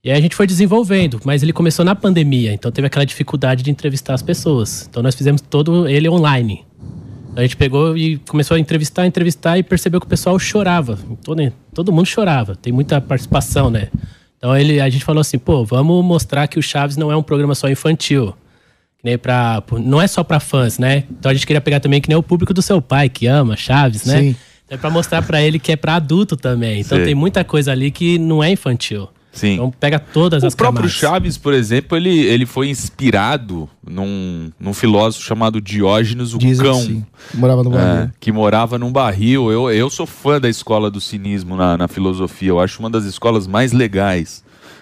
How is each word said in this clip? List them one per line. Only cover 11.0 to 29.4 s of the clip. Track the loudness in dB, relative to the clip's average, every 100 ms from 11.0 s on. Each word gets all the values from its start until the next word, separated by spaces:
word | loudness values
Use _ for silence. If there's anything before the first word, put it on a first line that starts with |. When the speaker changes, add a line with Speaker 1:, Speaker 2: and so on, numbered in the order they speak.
| -10 -14
Speaker 1:
Todo, | -6 -2 -2 -4 _
todo | -4 0
mundo | 2 2
chorava, | 0 0 0 -2 -6
tem | -2
muita | -2 0 0
participação, | 0 -4 0 -2 0 0 0
né? | 0 -4 -6 -8 -18 _ _
Então | 0 2
ele, | 4 4
a | 2
gente | 0
falou | 0 0
assim, | 0 -2
"Pô, | 0 0 2
vamos | 2 4 4 4
mostrar | 2 0 -2 0
que | -2
o |
Chaves | -2 -2 -2 -2
não | 0
é | -2
um |
programa | 0 0 0 0
só | -2
infantil. | 0 0 0 0 0 0 -6 _ _ _ _ _ _
Que | -4
nem | -2
pra, | 0 0 0 -2 -4 -4
não | 2 2
é | 2
só | 0
pra | 0 -2
fãs, | 0 0 0 0
né?" | 0 0 -2
Então | -4 -2
a |
gente | 0 0
queria | 0
pegar | 2 0
também | 2 2
que | 2
nem | 0
o |
público | 2 0 2
do | 0
seu | 2 0
pai, | 2 2 2
que | 0 2
ama | 4 2 -2
Chaves, | 0 2 2 0 0
né? | 2
Speaker 2:
Sim. | 2 0 -8 _ _
Speaker 1:
Então | -8
é |
pra | -2
mostrar | -2 0 -2
pra | 0 2
ele | 2 0
que | -2
é | -2
pra | 0 -2
adulto | 2 0 0 -2
também. | -2 -2 -2 -4
Então | 0 0
Speaker 3:
Sim. |
Speaker 1:
tem | 2 2
muita | 0 0
coisa | 0 0 0
ali | 0 -2
que | 0 0 2
não | 2 2
é | 2
infantil. | 0 0 -4 -4 -8 -10 _ _
Speaker 3:
Sim. | -4